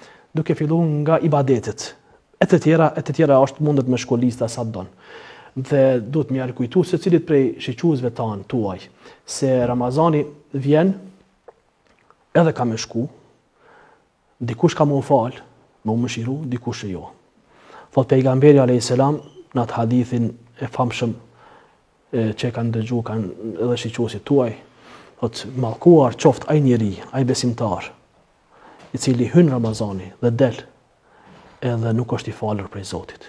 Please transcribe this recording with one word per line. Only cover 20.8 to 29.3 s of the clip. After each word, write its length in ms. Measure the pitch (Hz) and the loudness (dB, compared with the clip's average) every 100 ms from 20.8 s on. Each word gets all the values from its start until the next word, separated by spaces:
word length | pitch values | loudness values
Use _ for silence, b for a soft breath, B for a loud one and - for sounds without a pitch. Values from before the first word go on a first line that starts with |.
| 120 - 117 - - b b b b b _ _ _ | -4 -2 -6 -6 -14 b b b b b _ _ _
e, 120 | 123 110 107 | -4 -4 -2
që 100 | 123 | -6
e 60 | |
kanë 220 | 117 117 113 | -4 -4 -4
dëgju, 260 | 110 120 | -4 -4
kanë 500 | 113 110 98 - 110 87 120 | -4 -6 -6 -8 -10 -6 -4
edhe 120 | 120 | -4
shiquesit 420 | 117 117 110 113 | -6 -6 -6 -6
tuaj, 280 | - 139 120 110 - b b b b - | 0 0 0 -4 -18 b b b b -8
thot, 260 | 117 - 107 131 | -8 -8 -12 -6
"Mallkuar 580 | 117 - 175 165 127 - | -6 2 6 6 6 4
qoft 280 | 151 123 - | 2 2 0
ai 120 | 151 | 2
njeri, 360 | 135 117 107 90 - | 4 2 0 -4 -8
ai 120 | 131 | -4
besimtar, 680 | 127 120 123 113 117 90 - - _ _ _ _ _ b b b - | -2 0 -2 -2 -4 -4 -10 -18 _ _ _ _ _ b b b -12
i 40 | 131 | -6
cili 320 | - 120 120 | -2 0 2